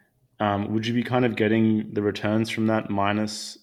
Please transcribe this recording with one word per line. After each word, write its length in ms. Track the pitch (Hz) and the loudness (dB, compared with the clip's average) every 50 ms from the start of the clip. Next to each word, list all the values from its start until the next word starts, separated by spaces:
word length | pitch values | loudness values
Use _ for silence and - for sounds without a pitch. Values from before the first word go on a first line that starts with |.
| _ _ _ _ _ _ _ _ | _ _ _ _ _ _ _ _
um, 320 | 107 104 101 101 104 101 107 | 0 2 2 0 -2 -2 -2
would 140 | 110 110 | -2 -2
you 80 | 120 120 | 0 0
be 80 | 123 113 | 0 0
kind 240 | 117 117 123 127 | 0 0 2 2
of 100 | 120 107 | 2 2
getting 560 | 110 110 107 113 113 113 110 110 107 107 - - | 2 2 2 4 4 4 4 2 0 -2 -2 -4
the 80 | 107 | 0
returns 480 | 104 104 101 - - 104 107 110 113 113 | 0 0 -2 -2 -2 0 0 0 0 -2
from 200 | - 113 110 110 | -2 -2 0 0
that 200 | 110 110 107 - | 0 0 -2 -2
minus 680 | 101 101 98 101 104 107 107 104 - - - - - - | -2 -2 0 0 0 0 -2 -4 -6 -10 -10 -12 -14 -18